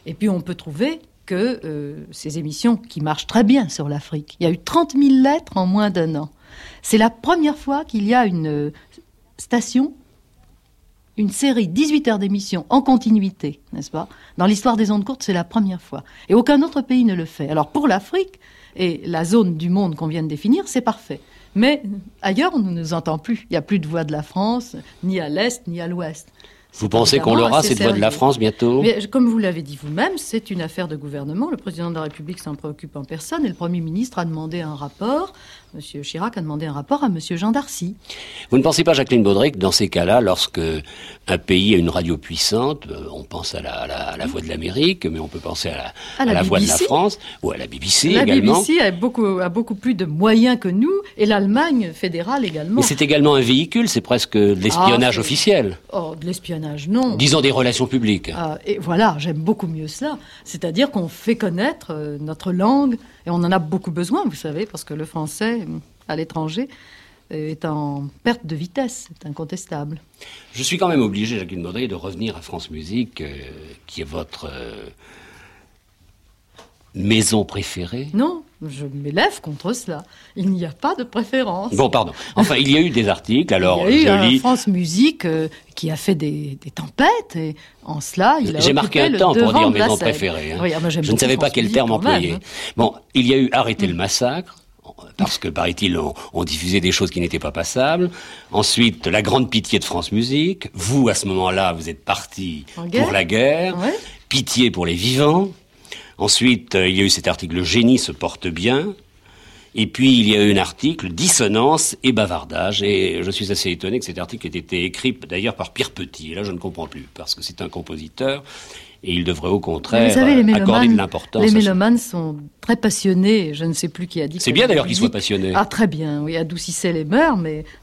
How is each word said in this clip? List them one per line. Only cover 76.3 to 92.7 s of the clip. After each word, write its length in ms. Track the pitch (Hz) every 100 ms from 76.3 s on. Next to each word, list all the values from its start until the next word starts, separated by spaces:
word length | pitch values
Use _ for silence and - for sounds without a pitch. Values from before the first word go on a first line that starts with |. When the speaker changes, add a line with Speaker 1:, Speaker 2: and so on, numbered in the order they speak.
| _ _ - - _ _
Speaker 2:
maison 500 | 101 98 110 107 110
préférée. 640 | 92 104 - 92 87 123 143
Speaker 1:
Non, 280 | 190 302 339 - _ 156
je 200 | 139 143
m'élève 540 | 139 143 165 349 -
contre 320 | - 143 180
cela. 320 | 247 - 151 - - -
Il 160 | - 190
n'y 140 | 185
a 60 | 170
pas 240 | - 285 359
de 80 |
préférence. 680 | 247 - 214 262 220 175 226
Speaker 2:
Bon, 160 | - 131
pardon. 220 | 123 113 - -
Enfin, 220 | - 208 131
il 160 | 139
y 40 | 147
a 40 |
eu 100 | 175
des 180 | - 208
articles, 440 | 185 - 120 -
alors 340 | 95 92 87 190
Speaker 1:
Il 60 |
y 20 | 285
a 40 |
eu 20 |
Speaker 2:
je 40 | 294
Speaker 1:
un 200 | 196 -
Speaker 2:
lis. 100 | 262
Speaker 1:
France 280 | 254 254 -
Musique, 580 | 180 170 180 294 311 170
euh, 220 | 160 156 - - -
qui 140 | 160
a 60 | 156
fait 180 | - 165
des, 420 | 151 151 147 135
des 100 | -
tempêtes, 680 | - 151 - 311 466 - 170
et 180 | 160 151 - _
en 160 | - 151
cela, 380 | - - 208 311
il 140 | 208 151
a 40 |
Speaker 2:
J'ai 120 | 147
marqué 280 | 143 196 -
Speaker 1:
occupé 60 | 294
Speaker 2:
un 20 |
Speaker 1:
le 80 | 226
Speaker 2:
temps 160 | 185
pour 180 | 220 233
Speaker 1:
devant 60 | 285
Speaker 2:
dire 100 | 330
Speaker 1:
de 80 | 208
la 60 |
Speaker 2:
maison 120 | 220 104
Speaker 1:
scène. 120 | 113
Speaker 2:
préférée, 440 | 113 98 80 76
hein. 40 | 82
Speaker 1:
Oui, 120 | 175
ah, 60 | 160
moi, 80 | 170
j'aime 160 | 160
Speaker 2:
Je 40 | 147
ne 40 |
Speaker 1:
beaucoup 80 | 113
Speaker 2:
savais 160 | 127 131
pas 60 |
Speaker 1:
France 100 | 143
Speaker 2:
quel 100 | -
Speaker 1:
Musique 100 | 110
Speaker 2:
terme 160 | 123 120
Speaker 1:
quand 80 | 113
même, 160 | 226
Speaker 2:
employer. 180 | - 87
Speaker 1:
hein. 60 | 85 - - -